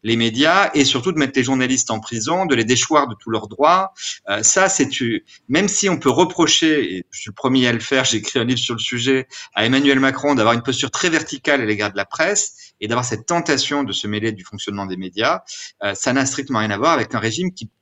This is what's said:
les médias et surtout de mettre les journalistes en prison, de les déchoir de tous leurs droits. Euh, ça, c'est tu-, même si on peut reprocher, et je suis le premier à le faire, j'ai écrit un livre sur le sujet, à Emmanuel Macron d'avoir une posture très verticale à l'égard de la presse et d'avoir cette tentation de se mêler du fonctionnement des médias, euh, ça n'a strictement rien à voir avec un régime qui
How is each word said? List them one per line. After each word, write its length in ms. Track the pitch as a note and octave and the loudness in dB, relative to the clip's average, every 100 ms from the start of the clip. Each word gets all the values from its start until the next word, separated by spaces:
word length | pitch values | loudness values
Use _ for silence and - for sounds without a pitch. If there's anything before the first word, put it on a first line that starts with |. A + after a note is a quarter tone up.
les 140 | A2 A#2 | 0 0
médias 520 | A#2 A2+ D#3 F#3 G3 | 0 2 4 4 2
et 100 | D3 | 2
surtout 300 | C3+ C3+ F3 | 2 2 -2
de 40 | D#3 | 0
mettre 140 | C3+ C3 | 0 2
les 80 | C3 | 0
journalistes 440 | C3 B2+ B2+ - | 0 0 0 -2
en 100 | A2 | -4
prison, 440 | - A#2 A2+ F3 F#3 | -4 -6 -2 -2 2
de 100 | B2 | 2
les 100 | A2+ | 2
déchoir 420 | B2 - D3+ C3+ | 2 4 2 2
de 80 | A2 | -6
tous 120 | - | -6
leurs 180 | A2 G#2 | -6 -6
droits. 460 | A2 D3+ F#3 F#3+ - - - - | 0 4 4 0 -8 -12 -12 -6
Euh, 140 | G#2 | 0
ça, 240 | G#2+ - F#3+ | 2 4 4
c'est 220 | - C3 | 2 0
tu-, 340 | - A#2+ G#2+ _ - - | 0 -2 -4 _ -20 -2
même 220 | D3 G3+ | 0 0
si 180 | - G3 | 0 0
on 100 | D#3+ | 0
peut 120 | - | 2
reprocher, 840 | B2+ F3+ - D#3+ - D#3+ D3+ F#2 | 2 2 2 2 4 2 2 -2
et 120 | F#2 - | -6 -10
je 100 | - | -14
suis 80 | - | -14
le 60 | G#2 | -4
premier 320 | B2+ C3 B2 | 0 2 2
à 40 | |
le 80 | A#2 | 0
faire, 240 | A2+ C3+ | 0 0
j'ai 140 | B2+ A2 | 2 -2
écrit 200 | - C3 | -2 -2
un 60 | |
livre 160 | A#2 A#2+ | 0 0
sur 160 | - A#2 | -2 -4
le 60 | |
sujet, 480 | - B2 A#2+ C3 C3 - - | -4 -2 0 0 -2 -16 -8
à 120 | - A2+ | -2 2
Emmanuel 360 | C3+ C#3 C3+ | 4 4 4
Macron 340 | C3+ C3+ D3 C3+ | 2 2 0 2
d'avoir 200 | A2 A#2 | 4 2
une 80 | |
posture 280 | B2+ B2 C3+ | 0 -2 -2
très 160 | - F3+ | 0 0
verticale 540 | D#3+ - C3+ - C#3 | 0 -2 -6 0 0
à 40 | A2 | 0
l'égard 280 | G#2 G#2 | -2 -2
de 40 | G2 | -4
la 60 | |
presse 720 | G2 - D#3+ G3+ - - - _ | -6 -2 0 0 -4 -10 -20 _
et 80 | G#2 | -4
d'avoir 160 | A#2+ B2 | -2 -2
cette 200 | A2 - | -6 -2
tentation 600 | E3+ E3 C#3 - C#3+ C3 | -2 0 -2 0 -2 -4
de 80 | |
se 140 | - G#2 | -6 -4
mêler 260 | G#2 A2 | -4 -4
du 100 | G2+ | -6
fonctionnement 440 | F2+ G2+ - G2+ F#2+ | -14 -12 -8 -8 -6
des 100 | F#2 | -8
médias, 420 | F#2 F2+ A#2+ F3 - - - _ | -8 -2 -2 -2 -8 -16 -16 _
euh, 120 | G2+ G2+ | -6 -2
ça 160 | - | 0
n'a 140 | B2+ C3 | 0 0
strictement 340 | - C3+ A#2+ | -4 -4 -2
rien 120 | G#2+ | -2
à 60 | G2+ | 0
voir 140 | D3 | 2
avec 240 | D3+ A2 A#2 | 2 0 -2
un 40 | |
régime 340 | A2+ A#2 F#3 | -2 -2 -6
qui 160 | F#3 G#2+ _ | -6 -18 _